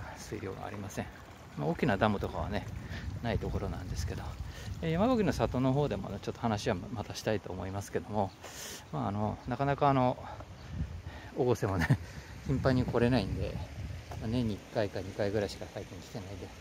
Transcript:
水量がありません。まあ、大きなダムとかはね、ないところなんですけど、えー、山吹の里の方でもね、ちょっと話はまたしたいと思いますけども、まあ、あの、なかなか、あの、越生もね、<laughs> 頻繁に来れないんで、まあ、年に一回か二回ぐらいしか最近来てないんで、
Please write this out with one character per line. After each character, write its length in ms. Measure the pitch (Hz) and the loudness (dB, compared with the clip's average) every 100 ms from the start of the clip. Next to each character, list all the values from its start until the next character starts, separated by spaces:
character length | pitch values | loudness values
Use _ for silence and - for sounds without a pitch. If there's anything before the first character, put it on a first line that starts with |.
| - - | -8 -10
水 220 | - 104 | -8 -6
量 120 | 98 | -6
が 120 | 98 98 | -6 -8
あ 40 | |
り 80 | 101 | -6
ま 120 | 98 | -6
せ 140 | - | -4
ん。 20 | 107 - - - - - | -6 -8 -16 -16 -12 -4
ま 80 | 147 | -2
あ、 20 | |
大 80 | 170 | 2
き 100 | 165 | 4
な 120 | 98 | 6
ダ 120 | 107 | 6
ム 100 | 98 | 4
と 100 | 95 | 0
か 100 | 87 | -2
は 100 | 82 | -2
ね、 160 | 104 - - - - - - | -2 -4 -8 -8 -6 -6 -4
な 100 | 117 | 0
い 60 | 101 | 0
と 100 | 95 | 0
こ 100 | 98 | -2
ろ 100 | 98 | -2
な 80 | 85 | -4
ん 120 | - | -6
で 60 | - | -4
す 120 | - | -4
け 80 | - | -4
ど、 80 | - - - - - - | -6 -8 -8 -8 -8 -4
え 60 | 165 | 0
ー、 40 | |
山 160 | 165 233 | 4 6
吹 160 | 247 | 6
の 100 | 175 | 4
里 260 | - 113 123 | 4 2 4
の 120 | 131 | 4
方 140 | 135 143 | 4 4
で 100 | 98 | 0
も 120 | 92 | -4
ね、 80 | 98 | -4
ち 80 | - | -4
ょ 20 | |
っ 20 | |
と 80 | - | -2
話 280 | 117 104 131 | 0 2 2
は 60 | 95 104 | 0 -2
ま 100 | 104 | -6
た 100 | 101 | -6
し 80 | 98 | -2
た 120 | - | 0
い 60 | 107 | 0
と 120 | - | -2
思 160 | 92 92 | -6 -4
い 40 | |
ま 100 | 98 | -4
す 100 | - | -2
け 80 | 95 | -4
ど 100 | 80 | -2
も、 220 | 107 98 - - - - - - | 0 0 -2 -14 -10 -10 -10 -6
ま 100 | 151 | -2
あ、 60 | 113 | 0
あ 40 | |
の、 260 | 104 107 101 127 | 0 0 -2 -4
な 100 | 120 | 0
か 80 | 139 | 2
な 100 | 139 | 6
か、 140 | 143 | 6
あ 40 | |
の、 240 | 135 127 - - - - - - - - - - - - - | 8 6 2 -6 -10 -12 -12 -8 -6 -4 -6 -10 -10 -8 2
越 160 | 123 113 | 4 4
生 120 | 104 | 4
も 100 | 92 | 2
ね、 100 | 82 113 - - | 4 2 2 -12
<laughs> 280 | - - - | -12 -8 0
頻 120 | 131 | 4
繁 160 | 135 127 | 6 6
に 80 | |
来 160 | 120 123 | 4 6
れ 100 | 120 | 6
な 100 | 127 | 6
い 60 | 95 | 4
ん 100 | - | 0
で、 200 | 101 - - - - - - - | -2 -2 -6 -6 -8 -8 -8 -6
ま 40 | 110 | 0
あ、 20 | |
年 200 | 123 113 | 2 2
に 80 | 95 | -2
一 40 | - | -2
回 160 | 123 101 | 0 0
か 100 | 104 | -2
二 120 | 92 | -6
回 180 | 101 101 | 0 2
ぐ 80 | 104 | 2
ら 60 | 98 | 0
い 40 | |
し 80 | - | -2
か 80 | 95 | -8
最 100 | 110 95 | -8 -8
近 120 | 92 | -10
来 60 | - | -10
て 100 | 117 | -10
な 60 | 98 | -8
い 100 | 98 | -10
ん 40 | |
で、 80 | - - | -10 -6